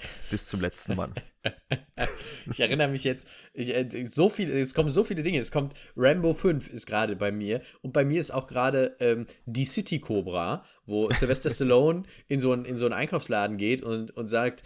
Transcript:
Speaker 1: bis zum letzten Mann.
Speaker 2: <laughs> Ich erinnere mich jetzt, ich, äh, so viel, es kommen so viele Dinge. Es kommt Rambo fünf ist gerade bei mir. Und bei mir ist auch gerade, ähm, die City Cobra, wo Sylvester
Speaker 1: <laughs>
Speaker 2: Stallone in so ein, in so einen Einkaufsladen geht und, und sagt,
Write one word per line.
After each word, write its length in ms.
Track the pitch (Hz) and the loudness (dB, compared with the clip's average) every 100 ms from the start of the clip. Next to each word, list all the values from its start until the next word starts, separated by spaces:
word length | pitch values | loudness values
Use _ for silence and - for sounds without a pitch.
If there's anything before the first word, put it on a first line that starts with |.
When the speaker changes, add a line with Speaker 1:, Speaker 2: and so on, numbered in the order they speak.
| - - - | -16 -12 -6
Speaker 1:
bis 160 | 104 - | -4 -4
zum 140 | 98 | -4
letzten 340 | 87 - - | -4 -4 -4
Mann. 180 | 92 87 - - _ | -4 -4 -8 -14 _
Speaker 2:
<laughs> 100 | 104 - - 131 - - 117 - - - - | -8 -8 -6 -6 -6 -4 -4 -4 -12 -14 -10
Ich 100 | 127 | -2
erinnere 280 | 113 143 143 | 0 2 0
mich 140 | 135 | 0
jetzt, 220 | 135 127 - - - | -2 -4 -8 -20 -14
ich, 200 | - 123 | -8 -2
äh, 320 | 123 123 113 | -2 -2 -6
so 220 | 120 139 202 | -4 2 2
viel, 200 | 214 160 | 2 -2
es 220 | 135 131 | 0 0
kommen 160 | - 151 | 0 2
so 140 | 151 | 2
viele 180 | 226 170 | 0 -2
Dinge. 140 | 160 151 | -2 -2
Es 120 | 110 | 0
kommt 220 | 147 139 - - | -2 -4 -8 -12
Rambo 380 | - 127 180 165 | 2 4 6 2
fünf 360 | 156 190 151 - | 2 2 2 -2
ist 140 | 120 | -10
gerade 300 | - 107 110 | -2 0 0
bei 160 | 98 101 | 0 -2
mir. 300 | 104 101 123 - - | -2 -2 -4 -6 -14
Und 120 | 139 | -2
bei 100 | 143 | 0
mir 160 | 139 165 | 2 0
ist 120 | 151 | -2
auch 160 | 131 - | -4 -4
gerade, 480 | 123 131 135 127 - | 0 2 2 2 2
ähm, 280 | 120 117 117 - | 2 2 -4 -12
die 200 | - 117 | -6 -2
City 340 | 135 220 - 143 | 0 -2 -2 -4
Cobra, 680 | - 104 90 87 87 156 - _ | 0 -2 0 -2 -2 -4 -8 _
wo 240 | - 104 110 | -4 0 2
Sylvester 380 | 123 127 127 151 | 4 2 2 0
Speaker 1:
<laughs> 20 | |
Speaker 2:
Stallone 520 | - 131 123 156 170 190 - - | 0 6 6 6 2 -6 -14 -4
in 120 | 139 | 2
so 100 | 127 | 2
ein, 140 | 123 | 2
in 120 | 123 120 | -2 0
so 80 | |
einen 80 | 120 | 0
Einkaufsladen 640 | 104 147 170 - 107 104 104 | 0 -2 -2 0 0 0 0
geht 240 | 104 127 | 0 0
und, 300 | 113 113 110 117 | -2 -6 -6 -8
und 100 | 110 | -2
sagt, 360 | 113 123 - | 0 0 -4